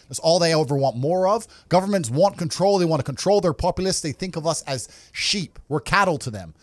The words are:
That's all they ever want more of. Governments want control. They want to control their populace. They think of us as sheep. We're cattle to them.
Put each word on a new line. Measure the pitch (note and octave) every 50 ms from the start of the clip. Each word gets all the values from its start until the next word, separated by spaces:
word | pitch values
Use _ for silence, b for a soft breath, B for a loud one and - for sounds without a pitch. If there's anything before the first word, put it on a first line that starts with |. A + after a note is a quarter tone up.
| b b
That's | C3 -
all | - D#3+ E3 F3+
they | E3+ E3 D#3+
ever | D#3 D#3 B2+ C#3+
want | C#3 C3+ C3 A2
more | A#2+ C3 D3 F3 F#3 F#3 F#3
of. | G#3 A#3 A3 b b b b _
Governments | - F3+ F#3 G3 G3+ G3 D#3 A2+
want | A#2+ D3 F#3 G3+ - -
control. | F3 D#3+ - - F3+ G3+ G3+ F#3+
They | F3
want | E3 D#3+ D3
to | C3
control | - C3+ - - F3+ G3+ G#3 F3+
their | F3+ D3
populace. | - - F3 - - F#3 F#3 F3+ -
They | - D#3 B2
think | - F#3 F#3 -
of | E3 D3+
us | E3 D#3 - -
as | - C#3 B2+ - b b b b b b
sheep. | - - - - G#3 E3+ - - - - -
We're | C#3 D3 -
cattle | - F3 G3 G3+ F#3+ E3 C3
to | - C3
them. | G#2+ G2 F2+ D#2+ D2+ b